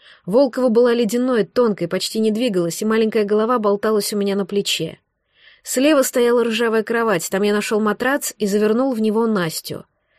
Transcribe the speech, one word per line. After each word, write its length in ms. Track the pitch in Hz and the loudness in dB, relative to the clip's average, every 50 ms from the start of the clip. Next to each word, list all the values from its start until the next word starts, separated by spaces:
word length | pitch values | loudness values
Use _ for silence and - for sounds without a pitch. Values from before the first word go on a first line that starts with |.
| _ - - - _ | _ -20 -20 -14 _
Волкова 440 | - 185 247 285 254 226 254 254 254 | 0 2 2 2 2 2 0 0 2
была 240 | 220 233 247 240 233 | 4 4 4 4 4
ледяной, 500 | 240 240 202 233 240 247 254 254 226 196 | 2 0 0 0 0 0 0 0 0 0
тонкой, 440 | 165 - 247 247 226 202 - 175 170 | 0 0 0 2 2 0 -2 -4 -4
почти 320 | - 190 - - - 220 | -4 -4 -4 -4 -2 -2
не 120 | 220 220 | 0 0
двигалась, 500 | 214 220 254 247 202 185 170 170 170 - | 0 0 -2 0 0 0 -2 -2 -4 -4
и 40 | 214 | -2
маленькая 400 | 214 220 226 226 220 214 220 208 | 0 0 0 0 0 0 0 0
голова 340 | 202 208 214 214 226 254 240 | 0 0 0 2 0 0 0
болталась 540 | 208 208 202 202 - 220 220 208 202 - 220 | 0 0 0 0 0 0 0 0 -2 -2 -4
у 40 | 208 | -2
меня 180 | 202 202 196 | -2 -2 -2
на 100 | 202 196 | -2 -4
плече. 540 | - 202 202 196 - - - 160 - - - _ _ _ _ _ _ _ _ _ - - _ _ | -2 -2 -2 -2 -2 -4 -4 -4 -8 -10 -14 _ _ _ _ _ _ _ _ _ -20 -20 _ _
Слева 400 | - - 247 262 302 320 277 262 | -6 -2 2 4 4 4 4 2
стояла 400 | - - 254 240 240 240 247 233 | 2 2 2 2 4 4 2 2
ржавая 400 | 233 220 220 240 226 220 226 214 | 0 0 0 0 0 0 0 0
кровать, 460 | - 233 233 233 226 202 165 - - | 0 -2 -2 0 0 0 0 -2 -2
там 140 | - 190 208 | -2 0 0
я 100 | 208 208 | 2 0
нашёл 260 | 208 208 - 233 208 | 0 0 0 0 0
матрац 540 | 214 208 208 - 240 254 269 285 - - - - | 0 0 -2 -2 -2 -2 -2 -2 -4 -8 -6 -4
и 100 | - 202 | -2 0
завернул 460 | 190 214 214 208 214 233 262 269 254 | 0 2 2 2 2 2 0 0 0
в 80 | 220 | 0
него 260 | 220 214 202 226 233 226 | 0 0 0 0 0 0
Настю. 580 | 220 190 175 160 - - - - - - - _ _ _ _ _ _ | 0 0 -2 -2 -4 -8 -10 -10 -12 -12 -14 _ _ _ _ _ _